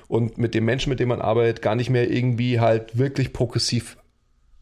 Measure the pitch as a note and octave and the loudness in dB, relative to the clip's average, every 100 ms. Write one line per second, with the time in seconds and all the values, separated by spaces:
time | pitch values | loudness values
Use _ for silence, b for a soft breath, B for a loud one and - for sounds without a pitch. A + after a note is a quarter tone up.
0 | B A2+ A2 - A#2 A2+ A2 C3 D3 B2+ | B -2 -2 -2 -2 0 0 0 -2 -2
1 | B2 A#2 A2 A2+ A#2 A2+ G#2+ A#2 A#2+ B2 | 0 0 0 2 2 0 -2 -2 0 2
2 | A#2+ B2 B2+ A#2 B2 A#2 A#2 A2+ A2+ A#2 | 2 0 0 0 0 2 4 2 0 -2
3 | C#3 C#3+ B2+ - A#2+ A#2 - A#2+ - - | 0 0 -4 -2 -2 -2 -2 -2 -4 -20
4 | _ _ _ _ _ - | _ _ _ _ _ -20